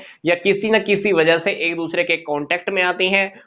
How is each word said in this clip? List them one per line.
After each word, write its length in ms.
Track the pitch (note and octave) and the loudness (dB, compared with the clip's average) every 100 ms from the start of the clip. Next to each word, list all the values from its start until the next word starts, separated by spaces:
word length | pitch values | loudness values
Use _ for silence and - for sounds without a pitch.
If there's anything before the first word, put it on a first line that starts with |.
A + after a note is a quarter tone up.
| - - | -8 -6
या 100 | D#3+ | -2
किसी 360 | F3 G3 G3 G#3+ | 0 2 0 2
ना 80 | A3 | 0
किसी 340 | G3 G3 - | 2 0 2
वजह 240 | F3 D#3+ E3 | 2 4 2
से 120 | E3 | 0
एक 220 | F#3+ E3+ E3+ | -4 -4 -4
दूसरे 280 | E3 F3 | -4 -2
के 120 | F3 E3 | -2 -4
कॉन्टैक्ट 540 | E3 D3 D3 F3 F#3+ | -4 -6 -4 -4 -2
में 120 | G3 | -2
आती 260 | F3+ F3+ F#3 | 0 0 0
हैं 240 | G3 G3 G3 | 0 -2 -6